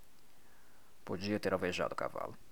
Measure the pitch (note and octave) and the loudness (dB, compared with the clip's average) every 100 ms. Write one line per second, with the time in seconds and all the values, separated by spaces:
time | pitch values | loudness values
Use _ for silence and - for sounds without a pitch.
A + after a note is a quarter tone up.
0 | - - - - - - - - - - | -10 -10 -10 -10 -10 -10 -10 -10 -10 -8
1 | - G2+ G2+ G#2 - - B2+ - - - | -2 0 4 4 6 4 4 4 2 2
2 | - - - - - | 0 0 -4 -6 -10